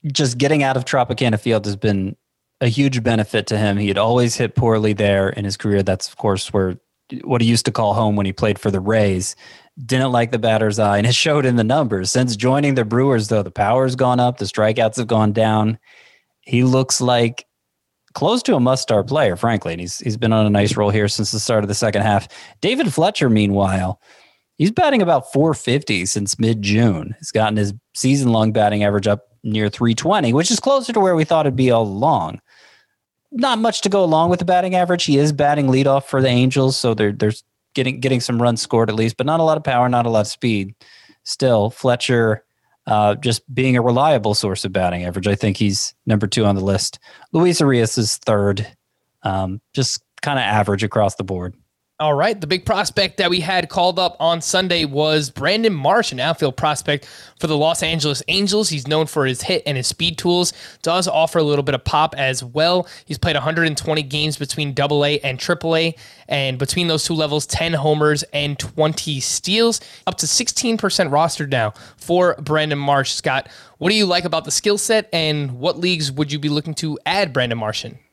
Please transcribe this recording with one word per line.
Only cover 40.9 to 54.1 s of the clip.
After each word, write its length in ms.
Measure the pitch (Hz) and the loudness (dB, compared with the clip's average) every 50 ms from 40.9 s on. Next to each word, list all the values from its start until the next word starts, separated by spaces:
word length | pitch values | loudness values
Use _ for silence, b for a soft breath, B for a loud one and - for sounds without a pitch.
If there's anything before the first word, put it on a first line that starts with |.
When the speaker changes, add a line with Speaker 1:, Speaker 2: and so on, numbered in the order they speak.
| B B B B B B B | B B B B B B B
Speaker 1:
Still, 460 | - - - 135 127 120 107 101 110 | -12 -6 0 2 2 4 4 2 0
Fletcher, 760 | - - - 131 120 117 - - 127 117 113 110 107 - _ _ _ _ _ _ _ _ _ | -4 -2 0 0 0 0 0 0 2 2 4 2 2 0 _ _ _ _ _ _ _ _ _
uh, 280 | - 110 107 110 104 104 | -2 0 2 4 2 2
just 280 | 127 143 127 110 - _ - | 0 -2 -2 -2 -2 _ -6
being 260 | 123 120 131 131 127 123 | -4 0 2 2 2 2
a 40 | |
reliable 520 | 117 123 120 123 143 160 151 117 98 104 104 | 2 2 2 4 4 4 2 2 2 0 0
source 320 | - - 101 92 - - | 0 0 -2 -2 -4 -6
of 60 | 98 92 | -4 -2
batting 300 | 95 92 90 90 87 90 | 0 0 0 -2 -2 -6
average. 220 | 90 87 95 90 | -4 -6 -2 0
I 80 | 104 101 | 0 0
think 220 | - - 107 98 | 0 0 -2 0
he's 380 | - 110 101 98 - - - _ _ _ | 0 0 0 0 -2 -6 -8 _ _ _
number 220 | - 110 107 107 | 0 0 0 0
two 180 | 98 - 120 110 | -2 0 0 2
on 120 | 101 101 | 2 2
the 60 | 98 95 | 0 0
list. 340 | 101 98 95 - - - - B B B B B B | 0 0 -2 -2 -6 -8 -12 B B B B B B
Luis 300 | - 160 175 180 165 - | 0 2 2 2 2 2
Urías 340 | 160 139 131 120 113 110 - | 2 2 4 2 2 0 0
is 220 | 127 110 101 - - | -2 -2 -2 -2 -4
third, 500 | - - 110 101 101 101 98 101 104 - - _ _ _ _ _ _ _ _ _ | -2 0 0 2 2 0 0 -2 -6 -10 -12 _ _ _ _ _ _ _ _ _
um, 400 | - 107 95 95 95 92 95 110 _ _ | -6 -4 -4 -4 -4 -6 -8 -12 _ _
just 300 | _ - 131 - - - _ _ _ - | _ -4 -4 -4 -4 -8 _ _ _ -8
kinda 220 | - 151 143 131 | -6 -4 -2 -2
average 420 | 120 98 104 107 101 104 101 95 110 | 0 0 2 2 2 0 0 -2 -2
across 300 | 101 - 113 104 98 - | -2 0 0 0 0 0
the 100 | - 95 | -4 -8
board. 300 | 90 95 90 90 90 - _ _ _ _ _ _ _ _ - | -6 -6 -8 -8 -10 -12 _ _ _ _ _ _ _ _ -4
Speaker 2:
All 140 | 151 156 147 | -2 0 0
right, 260 | 139 165 220 233 202 | 2 0 -2 -2 -4
the 80 | 165 147 | -4 -6
big 180 | 180 180 - | -6 -4 -2
prospect 520 | - 220 190 190 - - - 196 175 - - | -2 -2 -2 -2 -4 -2 -2 -4 -4 -2 -2
that 120 | 190 175 | -2 0
we 80 | 180 180 | 0 -2
had 300 | 156 175 190 180 170 - | -2 -2 -2 -2 -2 -2
called 280 | - 190 175 180 175 | -2 0 0 0 0
up 200 | 180 180 170 | 0 -2 -2